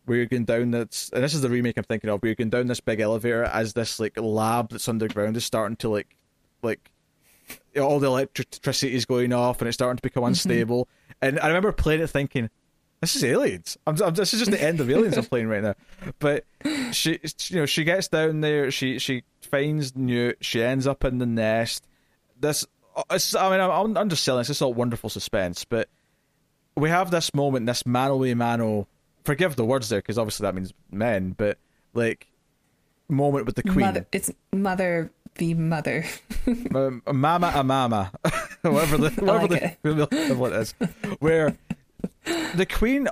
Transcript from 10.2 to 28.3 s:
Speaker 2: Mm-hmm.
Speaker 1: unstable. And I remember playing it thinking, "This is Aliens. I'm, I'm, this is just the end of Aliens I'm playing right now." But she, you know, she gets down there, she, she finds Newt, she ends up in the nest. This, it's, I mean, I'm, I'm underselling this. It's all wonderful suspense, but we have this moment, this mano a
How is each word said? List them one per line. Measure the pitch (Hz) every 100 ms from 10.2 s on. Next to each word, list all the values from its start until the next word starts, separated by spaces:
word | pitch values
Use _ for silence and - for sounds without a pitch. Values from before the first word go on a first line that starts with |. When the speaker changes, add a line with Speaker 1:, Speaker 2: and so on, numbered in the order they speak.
Speaker 2:
Mm-hmm. | 120
Speaker 1:
unstable. | 175 - 117 113 120 123 _ - -
And | 135 139
I | 151
remember | 175 202
playing | - 160 156
it | 160
thinking, | 139 139 131 113 - _ _ _ _
"This | 165 269
is |
Aliens. | 123 185 277 92 - - -
I'm, | 156
I'm, | 190
this | 165 180
is | 226
just | 233
the | 202
end | 151 165
of | 123
Aliens | 151 226 139
I'm | 117
playing | 123 113
right | 104
now." | 104 - - - - -
But | 147 147 - - 294 302 240
she, | 226 160 165 156 - -
you | 180
know, | 143
she | -
gets | 156 190 -
down | 160 160 151
there, | 151 147 135
she, | - 131 123
she | - 127 - _
finds | - 139 147 151 131
Newt, | 131 127 120 120 -
she | - 113
ends | 120 135 131
up | 135
in | 135 123
the | 120
nest. | 113 110 113 117 - - _ _ _ _ _
This, | 147 143 - _ _ 147 -
it's, | 180 -
I | 190 190
mean, | 190
I'm, | 185
I'm | 165 220 185
underselling | 208 156 - 123
this. | 120
It's | 143
all | 139
wonderful | 117 120 117 110
suspense, | 101 - 107 90 87 -
but | 113 - _ _ _ _ _ _ _ _ -
we | 156
have | 175 180
this | 170 -
moment, | 143 143 131 113
this | 120
mano | 123 123 135 135
a | 131